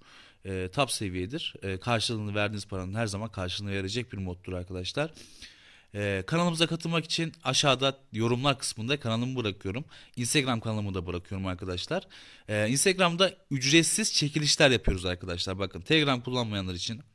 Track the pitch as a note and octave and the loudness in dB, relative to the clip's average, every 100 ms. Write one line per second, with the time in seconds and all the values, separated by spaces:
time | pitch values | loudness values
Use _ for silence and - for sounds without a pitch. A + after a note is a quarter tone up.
0 | - - - _ G2 F#2+ F#2 A#2 C3 - | -20 -20 -20 _ -8 -6 -4 -2 -2 -2
1 | G2+ F2+ F#2 D#3 - - G2 F#2+ - A2+ | -4 -4 -4 -6 -8 -8 -6 -4 0 0
2 | - A2+ G#2 G#2 G#2 G#2+ - F#2+ F#2 G#2+ | 0 -2 -2 0 0 -2 -6 -6 -4 -2
3 | A2+ G2 A2+ G2 F2+ - G2+ G2 F#2+ A2+ | -2 -4 -6 -6 -6 -4 -4 -2 -2 -4
4 | A#2 G2+ F#2 F2+ - F2+ F2+ F#2 F2+ - | -4 -6 -6 -6 -6 -8 -6 -6 -4 -2
5 | D#3+ - - - - - - - _ G#2 | -4 -6 -20 -20 -20 -20 -20 -20 _ -4
6 | G#2 F#2+ F#2 E3 F3 E3 E3 E3 E3 E3 | 0 0 0 2 2 2 0 0 -2 -2
7 | D#3+ - E3 - C3 C3 D3 B2+ C3+ C3 | -2 -2 -4 -4 0 4 4 4 2 0
8 | - G#2+ A#2 B2 C#3+ C3+ - - A2 C#3+ | -6 0 2 2 2 0 -4 -4 -2 -2
9 | A#2 A2+ B2 B2+ G#2+ F#2+ B2+ A#2+ D#3 - | 0 0 0 -2 -2 -2 -4 -6 -8 -16
10 | - - A#2+ D#3 C3 A2+ A2+ G#2+ G2+ F#2 | -12 -4 2 2 2 0 -2 -2 -2 -2
11 | F2 F2 - F#2+ F#2+ F2+ F#2 F2+ - E3+ | -4 -6 -6 -6 -4 -4 -6 -6 -4 -4
12 | - - - - - G#2+ G#2+ C3+ G3 F3+ | -6 -16 -20 -16 -4 0 2 4 2 4
13 | F3+ E3+ F#3 - _ C#3 C3 E3 D#3+ - | 2 4 2 0 _ -2 4 6 6 2
14 | A3 - D3 D#3 D3 - D3 A#2 - F#2+ | 2 2 2 2 2 6 8 8 4 2
15 | F2+ F2+ F#2 F2 - F#2+ F#2+ F#2+ F#2 D#3+ | 0 -2 -4 -4 -4 -4 -4 -6 2 4
16 | C#3+ B2 B2+ B2 A2+ G#2 F#2 F2+ - A2 | 4 0 0 -2 -2 -2 -4 -4 -6 -8
17 | - | -12